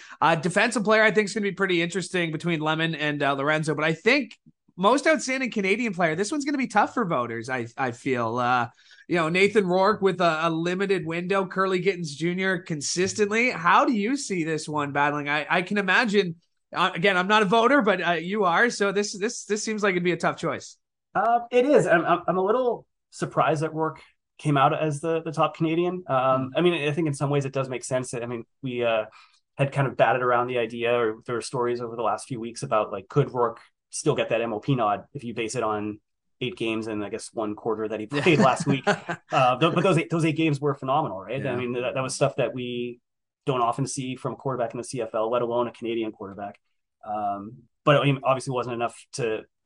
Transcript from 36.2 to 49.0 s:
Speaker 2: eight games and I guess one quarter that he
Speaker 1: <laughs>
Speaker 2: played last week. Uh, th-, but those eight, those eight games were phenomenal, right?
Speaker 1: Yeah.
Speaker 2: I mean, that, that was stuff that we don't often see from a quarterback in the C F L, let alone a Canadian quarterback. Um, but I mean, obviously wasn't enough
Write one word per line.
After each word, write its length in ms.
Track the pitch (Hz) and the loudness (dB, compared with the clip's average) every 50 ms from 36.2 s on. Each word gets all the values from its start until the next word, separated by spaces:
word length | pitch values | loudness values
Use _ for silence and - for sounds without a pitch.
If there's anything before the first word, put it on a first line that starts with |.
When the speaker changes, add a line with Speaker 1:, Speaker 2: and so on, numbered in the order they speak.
| _ _ _ _ | _ _ _ _
Speaker 2:
eight 160 | 123 120 - | -6 -6 -4
games 300 | - 117 113 110 113 110 | -4 -4 -2 -2 -4 -4
and 180 | 113 107 104 101 | -6 -6 -6 -6
I 40 | 98 | -6
guess 220 | 110 104 - - | -8 -10 -10 -10
one 240 | - 120 107 104 104 | -8 -6 -6 -6 -6
quarter 320 | - - 117 107 107 110 107 | -4 -4 -4 -4 -2 -4 -4
that 100 | 110 107 | -4 -6
he 80 | 107 | -6
Speaker 1:
<laughs> 0 | |
Speaker 2:
played 320 | - 143 143 135 185 156 135 | -4 -4 0 2 4 6 6
last 280 | 175 127 120 - - | 6 4 4 2 0
week. 180 | 143 139 131 - | 0 0 2 2
Uh, 720 | 202 196 - - - 170 - _ - - 143 127 123 131 120 | 0 0 0 -4 -8 -10 -10 _ -2 2 4 4 4 4 4
th-, 160 | 156 170 151 | 2 2 2
but 80 | 180 | 4
those 160 | 180 190 165 165 | 4 4 4 2
eight, 120 | 156 - | 2 0
those 160 | 165 170 156 | 0 0 0
eight 100 | 165 143 | 0 0
games 240 | 156 160 160 143 127 | 2 2 0 0 0
were 140 | 143 143 135 | 0 -2 -2
phenomenal, 460 | - 131 131 135 156 151 107 95 95 | -2 -2 0 0 0 0 -2 -4 -8
right? 220 | 92 104 123 139 | -8 -8 -6 -4
Speaker 1:
Yeah. 100 | 135 131 | -4 -4
Speaker 2:
I 40 | 123 | -4
mean, 160 | 123 123 120 | -2 -4 -4
that, 220 | 123 120 127 120 - | -4 -2 -4 -2 -2
that 80 | 131 | -2
was 120 | 131 123 - | -4 -4 -2
stuff 220 | - 147 131 - | 0 0 0 2
that 180 | - 123 110 120 | 0 -2 -2 -2
we 460 | 127 123 123 120 120 120 120 120 - _ _ _ _ _ _ _ _ _ | -6 -6 -6 -6 -6 -6 -6 -8 -12 _ _ _ _ _ _ _ _ _
don't 180 | 139 131 123 | -2 0 0
often 240 | 117 117 120 - 135 | 0 0 0 0 -4
see 280 | 117 - 143 127 131 127 | -4 -4 -6 -6 -8 -8
from 200 | - - 127 113 | -6 -8 -8 -8
a 20 | |
quarterback 360 | - - 135 127 123 117 113 | -6 -6 -6 -4 -2 -4 -4
in 60 | - 123 | -4 -8
the 60 | 110 | -8
C 160 | - - 123 | -8 -6 -6
F 140 | 110 110 - | -6 -4 -2
L, 160 | 110 110 113 | -2 -2 0
let 120 | 123 120 | 0 0
alone 240 | 120 117 117 120 120 | 0 0 0 0 -2
a 60 | 120 | -2
Canadian 400 | - - 120 113 117 113 110 107 | -4 -6 -6 -4 -4 -2 -4 -4
quarterback. 480 | 104 - 104 98 98 101 101 101 - _ _ _ _ _ _ _ _ _ - | -6 -10 -12 -14 -12 -12 -12 -12 -12 _ _ _ _ _ _ _ _ _ -12
Um, 500 | 110 104 107 104 101 101 101 101 110 131 143 - _ _ _ - | -8 -6 -4 -4 -4 -4 -6 -8 -12 -16 -20 -20 _ _ _ 2
but 120 | 151 143 | 4 4
I 80 | 131 131 | 4 4
mean, 160 | 143 135 127 | 2 0 2
obviously 300 | 123 127 131 127 - 135 | 2 0 0 0 -2 -4
wasn't 220 | 127 123 117 123 120 | -4 -4 -4 -4 -4
enough 200 | 117 117 - - - | -4 -4 -4 -6 -10